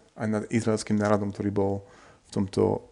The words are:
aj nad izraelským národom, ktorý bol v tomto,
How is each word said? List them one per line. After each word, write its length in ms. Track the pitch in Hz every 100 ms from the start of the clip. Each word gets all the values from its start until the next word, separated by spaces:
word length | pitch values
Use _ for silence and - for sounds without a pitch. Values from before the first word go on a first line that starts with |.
| - -
aj 100 | 110
nad 160 | 107 107
izraelským 480 | 117 113 107 - 107
národom, 320 | 104 104 104
ktorý 240 | 104 101
bol 200 | 101 98 98 - - - - _
v 40 |
tomto, 480 | 107 95 - 98 101 -